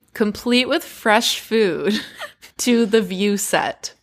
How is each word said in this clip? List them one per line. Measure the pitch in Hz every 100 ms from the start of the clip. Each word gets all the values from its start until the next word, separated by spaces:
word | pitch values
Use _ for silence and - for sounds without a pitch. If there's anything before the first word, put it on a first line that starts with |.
| _
complete | - 208 208 240 247 254
with | 320
fresh | - - 226 214 233 -
food, | - 226 202 147 147 214 - - -
<laughs> | - - -
to | 247 233 226
the | 226
View | 185 185 208 202
set. | - 160 127 - - -